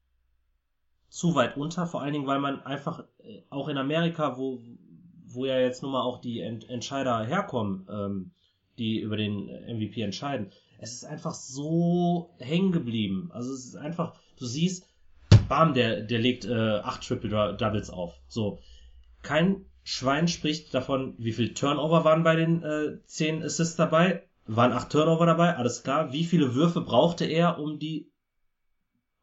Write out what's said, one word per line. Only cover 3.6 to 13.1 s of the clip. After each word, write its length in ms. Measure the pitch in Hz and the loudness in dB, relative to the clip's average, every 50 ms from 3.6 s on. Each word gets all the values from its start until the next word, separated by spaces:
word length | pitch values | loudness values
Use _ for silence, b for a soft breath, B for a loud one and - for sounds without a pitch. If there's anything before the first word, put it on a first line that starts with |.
| 135 | -6
in 120 | 151 143 139 | -4 -4 -2
Amerika, 600 | 135 139 151 165 170 165 165 160 151 143 127 127 | -2 0 0 2 0 0 0 0 -2 -2 -2 -2
wo, 240 | 131 131 127 120 117 120 120 - - - - - 117 113 - - - | -4 -6 -6 -8 -12 -18 -20 -20 -20 -20 -20 -20 -20 -20 -20 -20 -20
wo 200 | - 120 123 131 | -12 -8 -4 -2
ja 140 | 135 131 131 | 0 2 2
jetzt 240 | 127 123 127 - | 2 2 0 -2
nun 80 | - 135 | -6 -4
mal 120 | 135 127 | -2 0
auch 180 | 120 123 123 123 | -2 -2 -4 -6
die 200 | - 123 117 110 | -8 -8 -6 -6
Ent-, 280 | 85 107 117 113 - - | -6 -6 -8 -10 -10 -10
Entscheider 560 | 127 120 107 - 139 139 131 127 117 113 110 | -10 -8 -8 -6 -4 -2 0 0 0 0 0
herkommen, 600 | 113 156 196 202 - - 123 107 101 95 95 - - | -2 -2 -2 -2 -2 -2 -2 -2 -2 -4 -6 -8 -10
ähm, 400 | - 104 101 101 101 98 90 87 - _ _ _ _ _ _ _ _ - | -8 -6 -4 -4 -4 -6 -8 -10 -16 _ _ _ _ _ _ _ _ -6
die 220 | 117 110 110 107 | -4 -2 -2 -2
über 160 | - 110 107 | -2 -4 -4
den 320 | 104 107 101 104 101 - - | -2 -2 -4 -4 -6 -8 -10
M 320 | - - - - 117 110 | -12 -14 -10 -8 -6 -6
V 120 | 107 101 | -6 -6
P 100 | - 117 | -6 -6
entscheiden, 500 | 107 98 95 - - - 139 117 101 98 b b b b b b | -6 -6 -6 -6 -6 -6 -6 -6 -8 -10 b b b b b b
es 140 | - 113 | -16 -14
ist 120 | - - - | -14 -14 -14
einfach 300 | - 156 165 - 165 - | -12 -12 -8 -8 -8 -8
so 960 | - - - 127 135 147 156 165 170 170 170 175 175 175 175 175 170 170 - _ - | -10 -14 -12 -10 -8 -4 0 0 2 2 4 2 2 2 2 0 0 -4 -8 _ -14
hängen 320 | 123 123 160 180 196 190 | -6 -2 0 2 2 2
geblieben. 600 | 175 160 123 117 110 113 104 98 | 2 0 0 -2 -2 -2 0 0